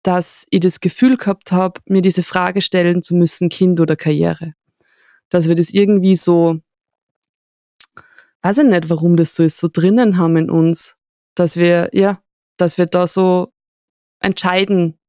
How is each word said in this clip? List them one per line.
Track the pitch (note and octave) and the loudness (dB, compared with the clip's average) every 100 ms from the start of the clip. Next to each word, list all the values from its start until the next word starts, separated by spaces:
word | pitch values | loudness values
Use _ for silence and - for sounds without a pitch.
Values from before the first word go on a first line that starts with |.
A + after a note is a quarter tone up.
dass | - F3+ F3 - - | -2 -2 -2 -8 -2
ich | G3+ | 0
das | F3+ - | 0 0
Gefühl | F3+ - B3+ B3+ | -4 0 2 2
gehabt | - G3 - | -2 -6 -2
hab, | F#3 F#3 - - | -2 -2 -4 -2
mir | G3 | 0
diese | F#3+ F#3 | 2 0
Frage | E3+ F#3 F3+ F#3+ | -2 -2 -2 -2
stellen | - F#3 F3 F3 | -2 0 0 0
zu | - F3 | -2 0
müssen, | E3+ - F3 | 0 0 -4
Kind | - F#3 E3+ | 0 0 2
oder | D#3+ D#3 | 0 -2
Karriere. | D#3+ D3+ E3 E3 E3 - _ _ _ _ _ _ _ | -2 0 -2 -4 -10 -16 _ _ _ _ _ _ _
Dass | F3+ E3 | -2 0
wir | E3+ | 0
das | E3+ | 0
irgendwie | G3 G3+ G#3 F#3 | 0 2 2 2
so, | F#3 - E3+ E3+ E3 _ _ _ _ _ _ _ _ _ _ _ - - - - _ _ _ | 2 2 2 2 -2 _ _ _ _ _ _ _ _ _ _ _ -20 -20 -20 -20 _ _ _
weiß | F3+ G#3 | -4 2
ich | C#4+ | 2
nicht, | F3+ D#3+ | 2 0
warum | D#3+ E3+ E3+ | -2 2 2
das | E3 | 2
so | - | 0
ist, | D#3+ - | 0 0
so | E3+ | -6
drinnen | - F3+ A3 A#3 F3+ | -2 0 2 2 2
haben | E3 E3 | 2 0
in | D#3+ | 0
uns, | E3 E3 E3 - - _ _ _ | 0 2 0 -6 -12 _ _ _
dass | - F3 E3+ | -2 -2 2
wir, | F3 F3 E3+ | 2 2 0
ja, | G3 G3 G3 _ _ _ - | 0 0 -2 _ _ _ -4
dass | F3 - | -2 0
wir | F3 | -2
da | F3+ F3+ | 0 -2
so | - F#3 F3+ F3 _ _ _ _ _ _ _ | 0 0 0 -2 _ _ _ _ _ _ _
entscheiden | - - F#3 F#3 G3 F#3+ E3+ D#3+ | -6 -4 -2 0 0 0 0 -4